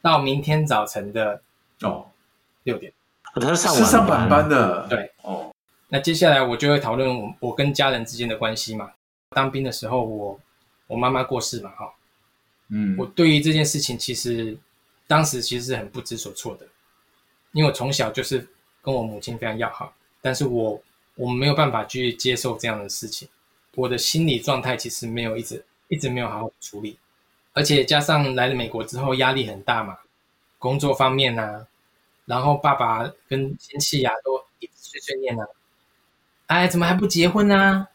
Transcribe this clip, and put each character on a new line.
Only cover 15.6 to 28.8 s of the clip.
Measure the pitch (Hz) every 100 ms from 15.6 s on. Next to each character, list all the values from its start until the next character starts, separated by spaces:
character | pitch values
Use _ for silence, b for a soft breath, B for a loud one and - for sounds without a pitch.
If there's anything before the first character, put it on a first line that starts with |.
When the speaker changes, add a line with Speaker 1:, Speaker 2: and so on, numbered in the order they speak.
| 123
Speaker 1:
是 | 117
很 | 101
不 | 123
知 | - 113
所 | 101
措 | 98 117 104
的， | - _ _ _ _ _ _ _ _
因 | 151
为 | 147
我 |
从 | - 131
小 | 135 113
就 | 131
是 | 123 131 123 _ _ _
跟 | -
我 | 131
母 | 110 104
亲 | - 117
非 | 113
常 | 113
要 | 117
好， | - - _ _ _
但 | 131
是 | 131 139
我， | 120 110 104 _ _ _ -
我 | 120
没 | 123 143
有 |
办 | 147 143
法 | 113
去 | 104 127 123
接 | 117 131 120
受 | 127 113
这 | 117
样 | 107
的 | 101
事 | - 110
情， | - - _ _ _ _ -
我 | 123
的 | 123
心 | - 160 165
理 | 120
状 | - 131
态 | 127 120
其 | 120
实 | - 117
没 | 117
有 | 113 113
一 |
直， | 117 - - _ _
一 | 151
直 | 135
没 | 123
有 | 113
好 | 104
好 | 110 _
处 | - 101
理， | 107 - _ _ _ _ _
而 | 143
且 | 147 143
加 | 123 147
上 | 147 151 135 127
来 | 127
了 |
美 | 127 113
国 | 117